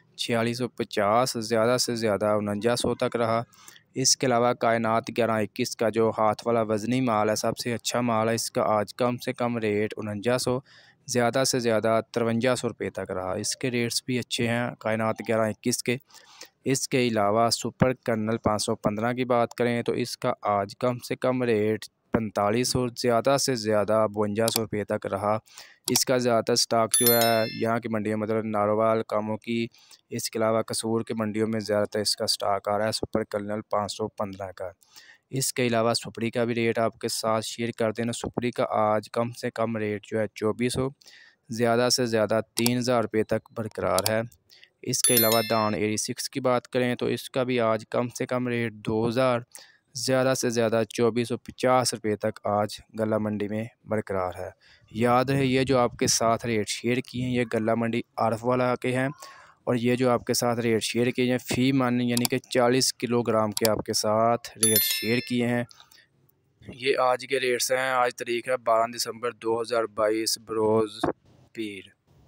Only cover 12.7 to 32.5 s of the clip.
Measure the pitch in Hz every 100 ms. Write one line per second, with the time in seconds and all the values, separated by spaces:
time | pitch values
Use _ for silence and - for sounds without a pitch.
12.7 | - 98 98 95 92 92 92 107 - 135
13.7 | 120 117 - - 123 113 - 117 120 123
14.7 | - 110 110 110 107 107 113 110 104 123
15.7 | 117 - 123 - - - - - _ 131
16.7 | 131 - 135 123 110 101 110 117 - 117
17.7 | - 131 123 - 110 107 113 110 107 -
18.7 | 110 110 104 117 123 123 120 117 - 120
19.7 | 120 117 107 120 - 127 - - 101 101
20.7 | - 127 123 - 127 131 127 120 107 107
21.7 | 110 - _ _ - 110 107 101 117 123
22.7 | 127 123 117 123 117 123 139 - 123 107
23.7 | 107 101 110 107 104 104 101 113 - 107
24.7 | 104 101 107 101 98 107 107 - - -
25.7 | _ - 120 - 127 123 113 110 120 -
26.7 | 117 110 - 120 120 117 113 110 110 110
27.7 | 117 117 110 104 107 107 110 110 104 104
28.7 | 107 113 110 113 104 107 107 - 117 117
29.7 | - _ - _ 120 - 113 110 113 110
30.7 | 113 113 113 110 113 107 104 107 110 101
31.7 | 104 104 110 101 - 107 - 101